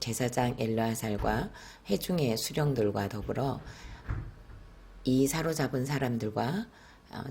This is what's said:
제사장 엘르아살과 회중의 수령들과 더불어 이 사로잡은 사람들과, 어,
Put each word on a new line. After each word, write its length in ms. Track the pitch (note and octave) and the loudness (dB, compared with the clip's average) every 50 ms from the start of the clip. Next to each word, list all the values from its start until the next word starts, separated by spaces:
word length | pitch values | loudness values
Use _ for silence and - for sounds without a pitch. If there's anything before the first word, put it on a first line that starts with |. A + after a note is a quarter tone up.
제사장 540 | - A#2 A2+ - B2+ A#2+ B2 B2+ B2 A#2+ A#2+ - | -4 -2 0 0 0 2 4 4 2 2 2 0
엘르아살과 920 | A#2 A2 A2+ A2+ A2+ A2+ A2+ A#2 - A2 G#2 G2+ A2 A2 G#2+ A#2 F3 G#3 - - - - - - - - | 0 2 2 2 2 2 2 0 0 -2 0 0 2 2 2 2 0 -2 -6 -12 -16 -18 -18 -12 -2 0
회중의 480 | G3+ - - - F3+ E3+ D3 A#2+ A2+ A2+ | 0 0 0 0 2 2 4 2 2 0
수령들과 680 | - - C#3+ D#3 D3 D3 C3+ A#2+ G#2+ G#2 G2 G2+ G2+ G2 | 0 -2 0 2 2 2 4 4 4 2 2 2 0 -2
더불어 520 | A2+ G#2 - - A2 - C3 C#3 A#2+ G#2 - - - - - - - - - - - - - - - - - - - - - - - - - - - - - | -2 -4 -4 -4 -2 0 0 -2 -2 -4 -6 -12 -14 -14 -14 -14 -14 -12 -6 -4 -4 -4 -4 -8 -12 -16 -16 -16 -16 -16 -16 -18 -18 -20 -20 -18 -12 -4 0
이 220 | B2+ B2+ C3 C#3 | 4 6 6 6
사로잡은 580 | C#3 D#3 D#3+ D#3+ E3 D#3+ D3+ E3+ D#3+ C#3+ C3 B2+ | 4 4 0 0 0 2 2 0 0 0 0 0
사람들과, 840 | C#3 C#3+ C3 C3+ B2 A#2+ A2+ G#2+ G#2+ G#2 A2 A2+ B2+ E3+ G#3 A#3 - - - - - - - - - | 0 0 0 2 0 0 0 -2 -2 0 0 0 0 0 -2 -4 -6 -10 -20 -20 -20 -20 -20 -18 -14
어, 100 | - - B2 C3 | -10 -10 -8 -4